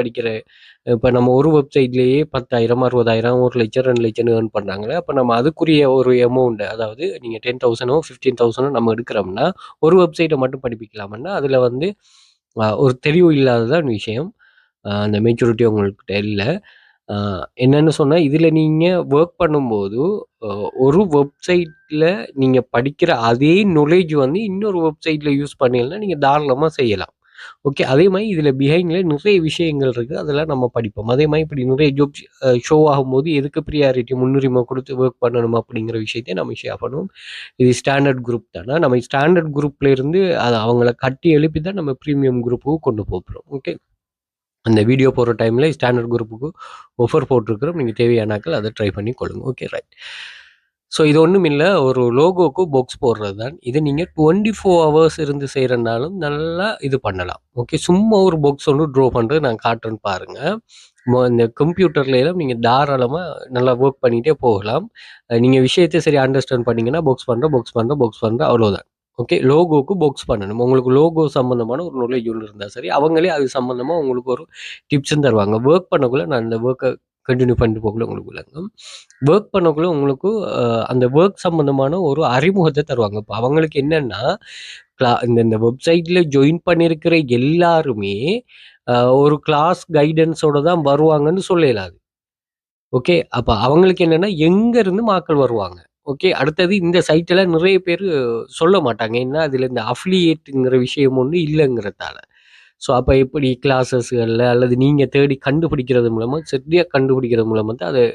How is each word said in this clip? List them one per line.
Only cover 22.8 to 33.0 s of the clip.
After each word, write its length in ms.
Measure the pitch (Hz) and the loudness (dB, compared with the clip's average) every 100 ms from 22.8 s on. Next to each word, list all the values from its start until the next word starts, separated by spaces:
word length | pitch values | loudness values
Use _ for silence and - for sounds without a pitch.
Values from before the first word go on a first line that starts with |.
| 135 147 175 | -2 0 0
அதே 540 | 135 113 123 147 180 | 2 0 2 4 4
நாலேஜ் 520 | 208 156 147 180 165 151 | 4 2 4 2 2 0
வந்து 280 | 131 175 | 0 -2
இன்னொரு 360 | 220 190 214 180 160 | -4 -4 -4 -2 -2
வெப்சைட்ல 440 | 156 165 156 147 | -4 -4 -4 -2
யூஸ் 280 | 139 143 - | -2 -4 -2
பண்ணீங்கன்னா, 400 | 127 123 123 196 | 0 0 -2 -4
நீங்க 180 | 208 156 | -6 -2
தாராளமா 520 | 139 147 - 127 160 | 2 2 0 0 -2
செய்யலாம். 460 | - 123 95 - _ _ - - - | 0 -2 -2 -6 _ _ -20 -20 -8
ஓகே, 200 | 143 139 | -6 -2
அதே 260 | - 135 190 | 0 4 4
மாதிரி 260 | 185 220 170 | 2 -2 0
இதுல 160 | 147 135 | 0 2
பிஹைண்ட்ல 460 | 139 165 180 170 | 2 2 0 -2
நிறைய 380 | 180 147 208 202 | -2 0 2 2
விஷயங்கள் 480 | 160 - 170 143 135 | 2 -2 -2 0 -2
இருக்கு, 280 | 120 120 - | -2 -6 -6
அதெல்லாம் 280 | 151 143 156 | -4 -4 -2
நம்ம 220 | 135 123 | -2 -2
படிப்போம். 400 | 120 113 107 110 | -2 -6 -6 -2
அதே 180 | 127 151 | 0 2
மாதிரி 160 | 151 | 0
இப்படி 240 | 156 147 127 | -2 -4 -2
நிறைய 280 | 131 151 | 2 2
ஜாப், 520 | 139 143 143 - - 135 | 2 -2 -4 -20 -4 0
அ, 80 | |
ஷோ 260 | 123 - 156 156 | 0 2 2 4
ஆகும்போது 380 | 139 | 2